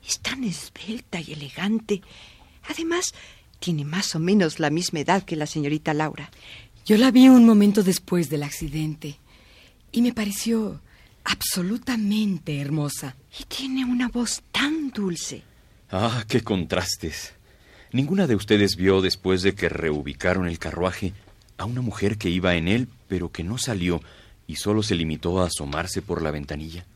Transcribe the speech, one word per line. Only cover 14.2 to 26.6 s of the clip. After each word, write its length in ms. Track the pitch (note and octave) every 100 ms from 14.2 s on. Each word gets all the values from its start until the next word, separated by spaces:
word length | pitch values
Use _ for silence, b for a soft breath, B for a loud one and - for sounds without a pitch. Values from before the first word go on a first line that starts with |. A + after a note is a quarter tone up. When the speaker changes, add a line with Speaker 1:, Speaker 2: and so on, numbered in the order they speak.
| A#3+ - _
Speaker 1:
tan 400 | - C#4 D#4+ C#4+
dulce. 520 | G#3+ G3 E3 - C3+ - _ _ _ _
Speaker 3:
Ah, 320 | F#2 A2+ A#2 G#2+
qué 140 | B2
contrastes. 920 | A2+ G2 D#2+ F2 F2+ - E2 - - - b b b b b
Ninguna 360 | B2 C#3 F#3+ E3+
de 80 | G#2
ustedes 420 | G#2 G#2 G2+ E2+
vio 240 | F#2 F#2+
después 400 | F#2 - F#2 F#2+
de 140 | F#2+ F2+
que 120 | E2+
reubicaron 800 | D#2+ D#2+ D2+ C#2+ C#2+ F2+ F#2 F2
el 100 | E2
carruaje 560 | E2 D#2+ F#2 - F#2+ - - - - -
a 80 | G2
una 160 | B2
mujer 360 | B2 - G2+ G#2+
que 120 | F#2+
iba 260 | F2 F2+ F2
en 140 | E2
él, 180 | A2+ B2+ - _
pero 240 | F#2 E2+
que 100 | -
no 140 | E2+ B2
salió 440 | - G2+ F2+ E2+ b b b b -
y 80 | D#2+
solo 260 | G2+ G#2+
se 140 | G#2 F2+
limitó 460 | D#2+ D2+ F2 F#2
a 40 | F2
asomarse 560 | - D2 D2 F2 G2
por 220 | - E2
la 80 | D#2
ventanilla. 520 | D2+ C#2 D2+